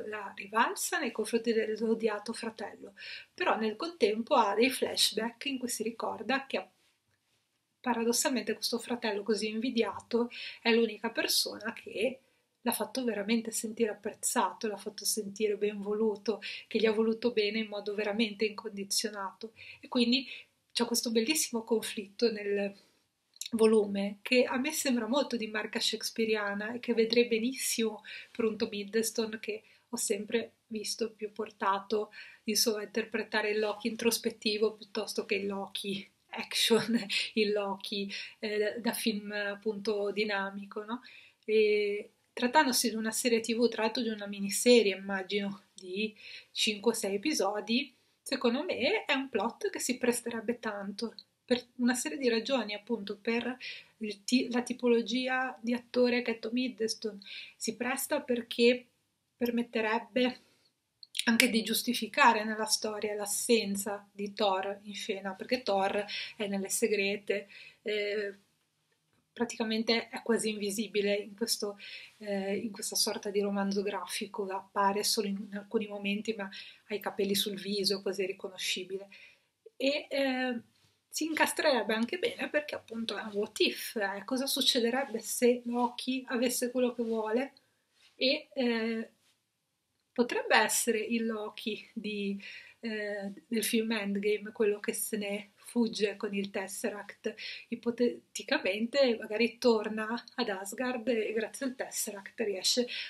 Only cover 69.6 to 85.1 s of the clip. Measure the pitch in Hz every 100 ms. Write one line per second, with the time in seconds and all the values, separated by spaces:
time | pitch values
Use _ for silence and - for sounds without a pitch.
69.6 | 220 220 226 233 - 254 - 220 214 214
70.6 | 202 202 208 208 202 202 208 202 226 -
71.6 | 208 202 - - - - 208 202 196 202
72.6 | 226 202 - 190 - 214 214 202 202 202
73.6 | 196 196 202 196 - - 202 - 190 190
74.6 | - 202 196 202 208 - 202 196 202 202
75.6 | 202 226 202 202 202 202 226 220 196 -
76.6 | - - - 208 202 - 196 202 214 196
77.6 | 196 202 190 196 - 196 185 190 196 185
78.6 | - - 185 190 202 - - _ _ _
79.6 | - - 269 294 - 277 269 254 254 240
80.6 | - _ _ _ _ - 311 311 294 -
81.6 | 311 247 208 220 233 359 - - - 302
82.6 | - - - 226 220 202 220 202 214 -
83.6 | 339 - - 226 196 202 196 262 269 -
84.6 | 254 262 233 254 277